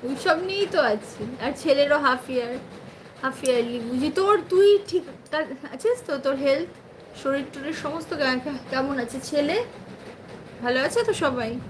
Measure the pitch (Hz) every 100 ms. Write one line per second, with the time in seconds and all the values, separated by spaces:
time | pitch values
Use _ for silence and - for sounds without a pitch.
0 | 247 277 381 320 370 392 403 370 254 214
1 | - - 214 254 240 285 320 277 285 294
2 | 285 254 - 254 240 254 - - - -
3 | - - 262 262 262 247 233 240 233 254
4 | 294 311 381 415 330 370 403 403 403 349
5 | - - - 302 311 269 294 - 440 494
6 | - 277 269 269 277 277 349 - - -
7 | - - 269 277 180 277 277 311 294 320
8 | 320 311 269 254 277 269 - 262 269 277
9 | 240 262 - 294 285 381 480 - - -
10 | - - - - - - 240 254 277 466
11 | 440 392 302 247 226 240 -